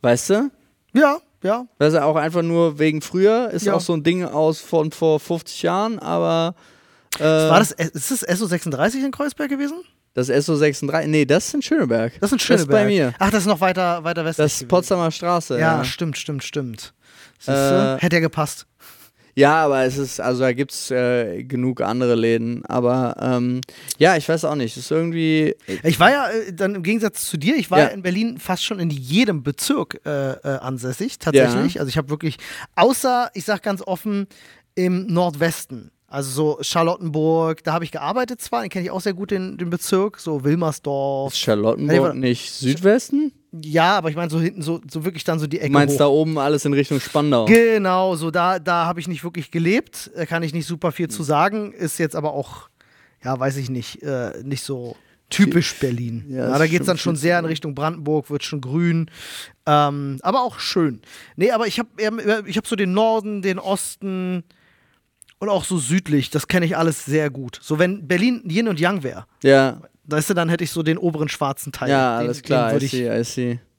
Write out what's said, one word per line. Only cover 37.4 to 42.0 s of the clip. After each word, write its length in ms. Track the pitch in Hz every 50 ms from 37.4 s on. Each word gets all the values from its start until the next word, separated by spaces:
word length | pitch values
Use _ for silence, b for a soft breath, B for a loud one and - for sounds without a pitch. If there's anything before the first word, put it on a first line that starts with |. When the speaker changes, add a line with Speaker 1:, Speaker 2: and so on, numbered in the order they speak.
| 160 160 160 160 _
Speaker 2:
da 80 | - 156
hab 100 | 170 170
ich 80 | 156
gearbeitet 500 | - 147 143 147 190 254 254 240 247 -
zwar, 200 | - - - 240 226
den 80 | 185
kenn 140 | - 190 175
ich 80 | 180 -
auch 80 | 185
sehr 140 | 175 208 190
gut, 180 | 175 202 180 208
den, 240 | 190 185 185 - -
den 100 | 175 170
Bezirk, 520 | 175 175 - - - 190 196 208 - -
so 240 | - 165 156 143 127
Wilmersdorf. 880 | 143 151 170 170 160 139 - _ 143 143 139 139 139 139 135 135 139 -
Speaker 1:
Ist 80 | -
Charlottenburg 500 | - - 110 104 104 110 117 - 143 147 160
Speaker 2:
Ja, 80 | 170